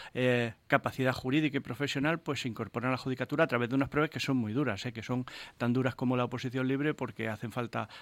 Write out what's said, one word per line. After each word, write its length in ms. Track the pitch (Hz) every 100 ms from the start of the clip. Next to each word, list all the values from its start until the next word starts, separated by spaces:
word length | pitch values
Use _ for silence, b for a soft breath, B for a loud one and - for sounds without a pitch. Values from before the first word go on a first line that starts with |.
| B
eh, 400 | - 127 120 117 - _
capacidad 440 | 139 120 - 131
jurídica 460 | 123 127 147 151 135
y 20 |
profesional, 600 | 135 120 139 139 147 165
pues, 200 | - 135
se 80 | 127
incorporan 400 | 110 107 117 123
a 40 |
la 60 | 127
judicatura 460 | 135 127 131 147
a 40 | 160
través 200 | 120 120
de 60 |
unas 140 | 135 131
pruebas 220 | 147 151
que 100 | 127
son 160 | - 131
muy 160 | 107
duras, 340 | 113 135 98 123
eh, 60 |
que 100 | 113
son 240 | 107 127 127 B B -
tan 140 | 120
duras 220 | 123 127
como 180 | - 127 127
la 80 |
oposición 440 | 120 123 131 131 131
libre, 260 | 135 151
porque 340 | 147 120 110 110
hacen 240 | 107 117
falta 360 | 123 117 117 107 B